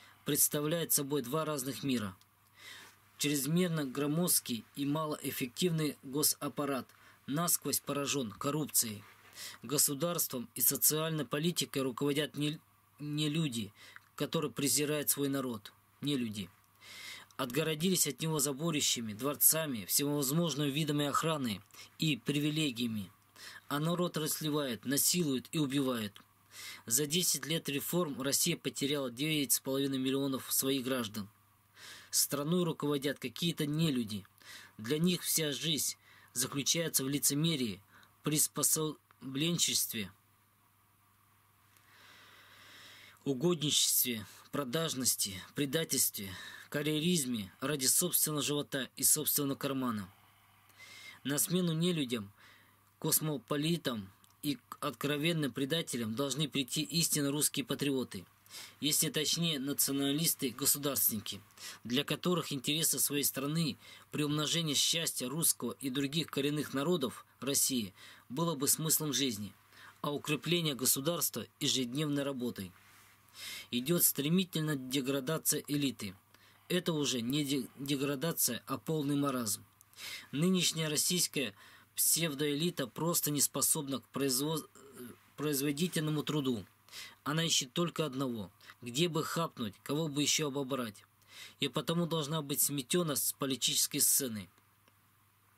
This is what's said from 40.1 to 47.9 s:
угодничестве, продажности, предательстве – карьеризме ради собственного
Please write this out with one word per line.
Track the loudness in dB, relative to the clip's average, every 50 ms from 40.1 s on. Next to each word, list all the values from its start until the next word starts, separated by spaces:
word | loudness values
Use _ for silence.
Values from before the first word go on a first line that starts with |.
| -10 _ _ _ _ _ _ _ _ _ _ _ _ _ _ _ _ _ _ _ _ _ _ _ _ _ _ _ _ _ _ _ -20 -20 _ -20 -20 -20 -20 -20 -20 -20 -20 -20 -20 -20 -20 -20 -20 -20 -20 -20 -20 -20 -20 -20 -20 -20 -20 -20 -16 -6 -2
угодничестве, | -2 0 2 2 2 2 2 2 2 2 4 4 4 4 2 2 2 0 -2 -4 -8 -14 -20 -14 -6
продажности, | -4 -4 -2 -2 -2 -2 -2 -2 -2 0 0 0 0 0 -2 -4 -4 -8 -12 -6 -4
предательстве – | -2 -2 0 0 -2 0 0 2 2 2 2 0 -4 -8 -8 -10 -10 -12 -14 -16 -16 -10 -6
карьеризме | -4 -2 0 0 0 2 4 4 4 4 2 0 -2 -2 -4 -6 -8 -6
ради | -4 -2 -2 2 2
собственного | 4